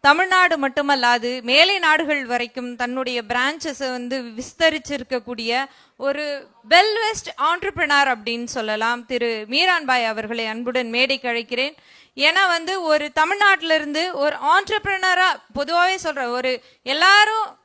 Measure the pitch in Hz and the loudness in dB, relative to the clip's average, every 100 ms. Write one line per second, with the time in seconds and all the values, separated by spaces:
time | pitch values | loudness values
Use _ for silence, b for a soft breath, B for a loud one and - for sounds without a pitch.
0 | 277 311 370 370 359 320 277 277 285 277 | 4 4 4 4 4 2 0 -2 0 2
1 | 240 240 240 254 240 277 359 392 330 311 | 4 2 0 -6 0 4 4 4 2 2
2 | 311 294 247 240 240 254 247 240 247 254 | 2 -2 -2 -4 -4 -8 -10 -6 -6 -4
3 | 254 247 208 247 262 311 320 262 269 254 | -4 -4 -2 -2 0 -2 -8 -6 -6 -6
4 | 247 262 240 220 254 - 330 311 - 285 | -4 -6 -6 -10 -12 0 0 0 -6 -8
5 | 247 254 233 233 226 247 277 b b _ | -4 -6 -6 -8 -2 -2 -4 b b _
6 | 277 285 294 285 - _ 214 339 427 427 | -4 -4 -6 -8 -12 _ 4 6 6 2
7 | 440 440 - - 294 349 381 349 302 285 | -2 -2 -8 -2 0 0 -2 -4 2 4
8 | 277 240 214 233 240 254 214 214 226 240 | 2 0 -4 -6 -6 -6 -4 -2 -2 -4
9 | 233 247 233 220 214 269 370 349 277 254 | -4 -4 -2 -4 -4 0 2 2 0 0
10 | 226 220 214 233 226 220 247 254 233 233 | 0 -4 -6 -6 -6 -6 -4 -4 -2 0
11 | 254 269 247 233 226 240 277 302 b b | 0 0 -4 -4 -4 -4 -6 -8 b b
12 | b - 285 359 392 339 330 381 330 302 | b 0 2 4 2 0 -2 -4 0 0
13 | 294 - 320 403 403 381 330 320 294 302 | 0 0 0 4 4 2 2 0 0 -4
14 | 359 339 294 294 277 359 392 427 403 381 | -4 -2 -2 0 2 2 2 -4 -2 0
15 | 370 359 370 285 _ 214 285 339 359 381 | 2 4 2 0 _ -8 -2 2 2 0
16 | 330 277 247 247 254 247 b b 247 285 | -4 -4 -4 -2 -2 -4 b b -6 2
17 | 359 403 415 440 415 - | 6 6 4 -2 -6 -10